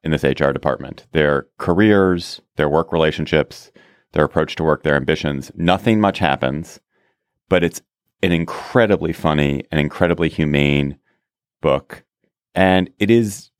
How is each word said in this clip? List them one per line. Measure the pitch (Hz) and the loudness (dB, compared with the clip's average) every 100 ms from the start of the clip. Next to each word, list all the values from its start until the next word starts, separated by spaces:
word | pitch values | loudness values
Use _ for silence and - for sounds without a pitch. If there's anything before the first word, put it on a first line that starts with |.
in | 82 | -4
this | 76 | -2
H | 71 67 | -2 0
R | 71 | -2
department, | 67 - 62 67 - _ | 0 -4 -4 -8 -18 _
their | 80 73 71 - _ | 0 0 0 -4 _
careers, | - 87 107 101 95 90 - - _ - | -2 2 4 4 4 0 -6 -18 _ -4
their | 76 | 0
work | 78 82 | 0 0
relationships, | 85 78 78 78 78 71 - - _ _ _ _ | 0 0 0 0 0 0 -8 -20 _ _ _ _
their | - | -2
approach | 76 - 76 - | 0 0 -4 -2
to | |
work, | 80 76 | -2 0
their | 78 71 | 0 0
ambitions. | - 80 78 69 65 | 0 -2 -2 -6 -10
Nothing | - 85 90 120 110 | -4 0 0 2 2
much | 101 - | 0 0
happens, | 85 65 65 71 82 - _ _ _ _ _ _ _ | -2 -2 -4 -6 -10 -20 _ _ _ _ _ _ _
but | 92 | 0
it's | 85 - _ _ _ _ | 0 -4 _ _ _ _
an | 95 | -2
incredibly | 85 82 - - 127 110 90 82 | 0 -2 -10 -2 0 2 2 0
funny | 82 82 76 73 71 - | -2 -2 0 0 -2 -4
and | 80 | -2
incredibly | 73 - 87 82 82 | -2 -2 -2 0 -2
humane | - 78 73 71 71 71 71 _ _ _ _ _ _ | -2 0 2 2 2 -2 -6 _ _ _ _ _ _
book. | 78 69 - - _ _ _ _ _ | 0 0 -4 -20 _ _ _ _ _
And | - 95 95 92 _ | 0 4 4 0 _
it | 104 | 2
is | 117 110 98 - _ | 2 2 -6 -18 _